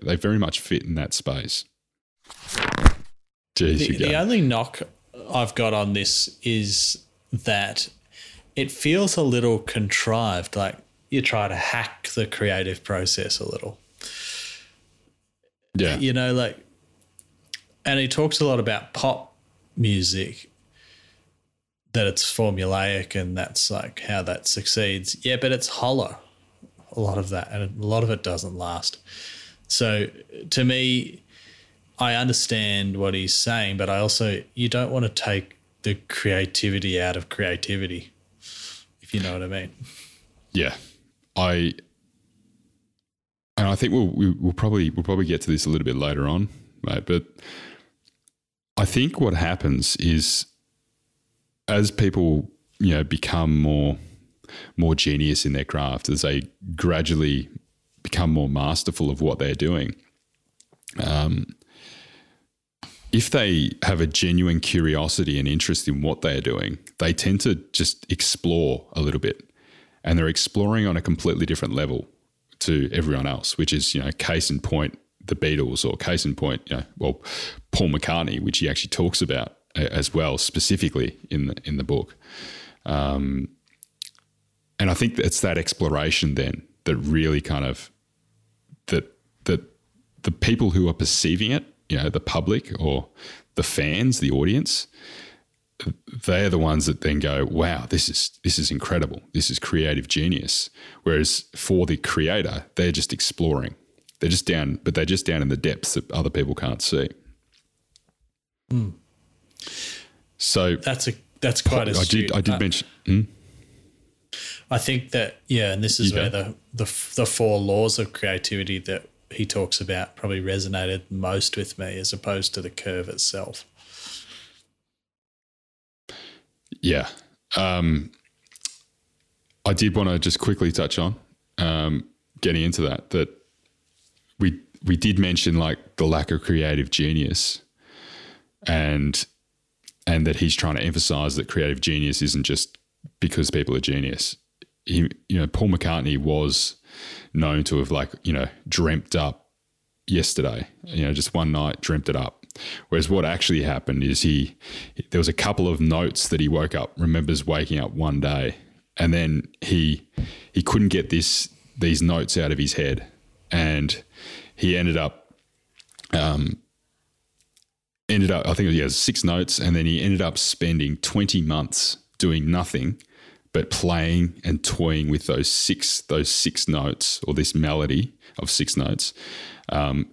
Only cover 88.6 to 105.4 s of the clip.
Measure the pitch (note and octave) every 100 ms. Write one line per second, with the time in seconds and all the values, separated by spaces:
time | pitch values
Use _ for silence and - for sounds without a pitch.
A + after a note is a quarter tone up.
88.6 | _ - - - - _ _ _ - C3+
89.6 | - _ _ _ _ _ G#2 E2+ - A#2
90.6 | G#2+ F#2 F2 E2 - - D#2+ F2+ A2 C#3
91.6 | - _ - C3 - - - E2 F2+ G#2+
92.6 | - - D#2 C2+ - - - - _ -
93.6 | D#2 - D2 F#2+ B2+ A#2+ C2+ C2+ E2 B2
94.6 | - - - - - - - - _ _
95.6 | _ - - - - B2 - F2+ G2+ E2+
96.6 | D#2+ D2+ D2+ C#2+ D#2 D2 D2 C#2 C2+ D#2
97.6 | E2+ D2 A#1+ E2 - - - _ F#2+ -
98.6 | D2+ C#2+ - F2 D#2 - - E2 - -
99.6 | - E2 D#2 D2 - D#2 E2 E2 - -
100.6 | - - - - E2+ D#2 D#2 - - -
101.6 | - F#2 D#2 D#2 - E2+ D#2 G#2 E2 D2+
102.6 | - - F2 D2+ - - - - D#2+ C#2
103.6 | B1+ - _ _ - - E2 F#2 - E2
104.6 | C#2 A2+ - E2 D#2 F#2+ - D#2+